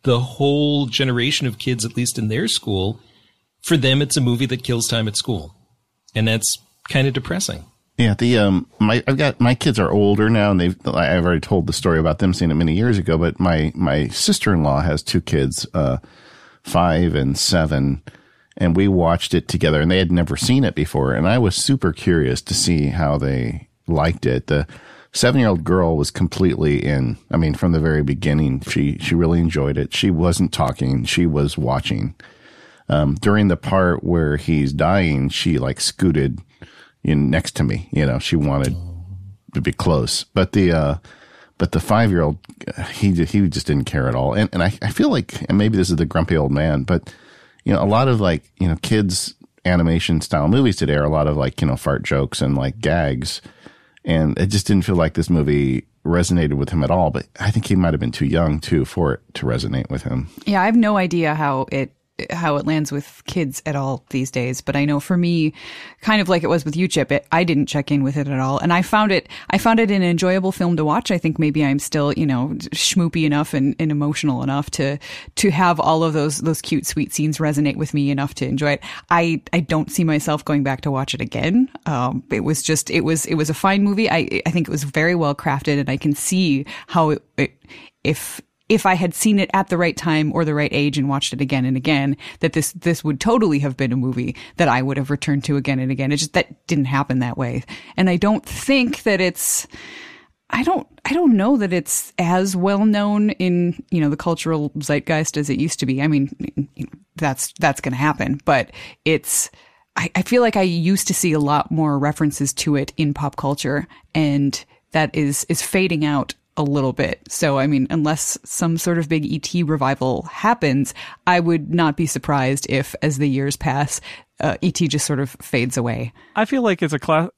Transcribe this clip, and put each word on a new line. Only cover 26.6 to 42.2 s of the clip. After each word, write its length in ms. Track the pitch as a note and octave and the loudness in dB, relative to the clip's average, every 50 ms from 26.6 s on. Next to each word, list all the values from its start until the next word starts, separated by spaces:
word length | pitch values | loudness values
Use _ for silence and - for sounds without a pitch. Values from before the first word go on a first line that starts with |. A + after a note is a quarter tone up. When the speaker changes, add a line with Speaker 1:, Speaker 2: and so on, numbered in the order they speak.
| - D2+ C#2+ C#2 - | 2 2 2 2 0
Speaker 2:
in. 340 | C#2+ D2 C#2 C2 B1 G#2+ - _ _ | 0 0 0 0 -2 -4 -6 _ _
I 80 | - E2+ | 0 0
mean, 160 | E2 D#2 C#2+ | 2 2 0
from 180 | - - F2+ | 0 0 2
the 80 | E2+ D#2+ | 2 2
very 220 | D2+ D#2+ D#2 D2+ | 2 2 2 2
beginning, 600 | D2 C2+ C#2 B1+ - D#2 D2 D2+ D#2 C#2 C2 C2 | 2 0 -2 -2 0 0 2 2 2 2 0 -2
she, 360 | C2 - - D2+ C#2+ C#2+ C#2+ - | -4 -4 -2 0 0 0 -2 -2
she 140 | - - E2 | -2 0 2
really 260 | E2+ F2 D#2+ E2+ E2+ | 2 2 4 4 2
enjoyed 380 | E2+ E2 E2 D2 C#2 C#2+ C2+ C#2+ | 2 2 0 0 0 0 0 -2
it. 160 | C#2 - - | -4 -4 -2
She 160 | - - G2+ | 0 0 2
wasn't 440 | F2+ D#2 E2+ F2 E2+ - F#2 D#2 - | 2 4 2 2 2 2 0 -2 0
talking, 500 | - D2 C2 B1+ - C2 C2 C2+ C2 A#1 | 0 -2 -2 0 -2 -2 0 0 0 -2
she 220 | - - - F2 E2+ | -2 0 0 2 2
was 280 | D2 D2 C#2+ D2 - | 2 2 0 0 -2
watching. 600 | - D2 A#1+ C2+ C2+ - - - G#1 G1+ - - _ - - - _ _ - - - - - - _ _ - | -2 -2 -2 -2 -2 -2 -4 -4 -4 -4 -6 -8 _ -20 -20 -20 _ _ -20 -20 -20 -20 -20 -20 _ _ 0
Um, 260 | - D2 D2+ C#2+ C#2+ | 2 4 4 2 0
during 320 | - - G2+ G2+ G#2+ G#2 G2 | 2 2 2 4 4 4 4
the 100 | F2 D#2+ | 2 0
part 460 | - - G2 F#2+ F#2 F2+ E2 - - | 0 0 2 4 4 4 2 0 0
where 340 | E2+ F2 E2+ D#2+ D2 D2 D2 | 0 2 2 2 2 0 0
he's 360 | - - E2 D2 C#2+ C2+ C#2 | 0 0 2 2 2 0 0
dying, 560 | C#2 - E2+ F#2 G2+ F#2 E2 D2 C2+ C2+ C#2 | 0 2 2 4 2 2 2 2 2 0 0
she, 300 | - - - F2 D#2+ C2+ | -2 -2 0 0 0 0
like, 200 | B1 C2+ C2 - | 0 -2 -4 -4
scooted 600 | - - - _ - F#2 D#2 D2 C#2 C2+ A#1+ - - _ _ _ - - - - - _ _ _ _ | -4 -6 -2 _ 2 2 4 2 0 0 -2 -6 -12 _ _ _ -20 -20 -20 -20 -20 _ _ _ _
in 280 | - D#2 C#2+ C#2+ C2 | 0 2 2 2 2
next 240 | C#2 D#2+ - - - | 2 0 0 -2 -4
to 80 | - D2+ | -2 -2
me. 260 | B1 G1+ G#1+ F2 - | -2 -2 -4 -6 -4
You 140 | - C#2 D2+ | -2 0 0
know, 140 | C#2 B1 B1+ | 0 0 -2
she 160 | - - - | -2 0 0
wanted 400 | E2 D2 D2 C#2 C#2 C2+ C2 - - - - - - - - - - - - - _ _ - - | 0 2 2 0 0 0 -2 -2 -4 -8 -12 -12 -14 -14 -14 -16 -16 -16 -18 -20 _ _ -8 -6
to 80 | - | -4
be 100 | - - | -4 -4
close. 520 | - - - F2+ D#2+ C#2+ A#1+ - - - - | -4 -2 0 2 2 2 0 -2 -4 -6 -8
But 280 | _ _ G2 F#2 - | _ _ 0 0 2
the, 200 | - G2+ F#2+ F2+ | 2 2 4 4
uh, 240 | E2+ D#2+ D2+ C#2+ C#2+ E2+ _ - - - - - - - - _ _ _ | 4 2 2 0 -2 -4 _ -16 -20 -20 -20 -20 -20 -20 -20 _ _ _
but 140 | F2+ E2+ | -4 0
the 80 | - E2+ | 0 -2
five-year-old, 580 | - - G#2+ A2 A#2 G#2+ F#2+ E2+ | 0 2 2 4 4 4 4 2